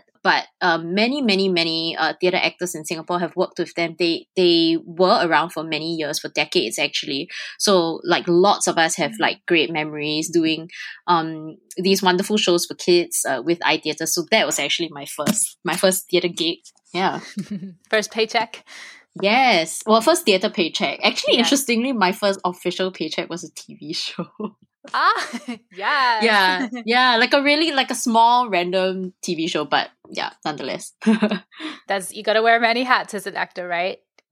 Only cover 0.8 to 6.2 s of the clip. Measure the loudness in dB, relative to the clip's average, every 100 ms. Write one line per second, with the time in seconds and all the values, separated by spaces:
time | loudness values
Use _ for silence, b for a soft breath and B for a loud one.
0.8 | 0 0 0 0 2 2 2 2 0 -2
1.8 | -4 -2 -4 0 0 2 0 -2 -8 -8
2.8 | -8 -8 -4 -4 -2 -2 -4 -4 -6 -4
3.8 | -4 -2 -2 -2 -4 2 4 4 2 0
4.8 | -2 2 4 4 4 2 0 -4 -6 -4
5.8 | -4 -4 -4 -6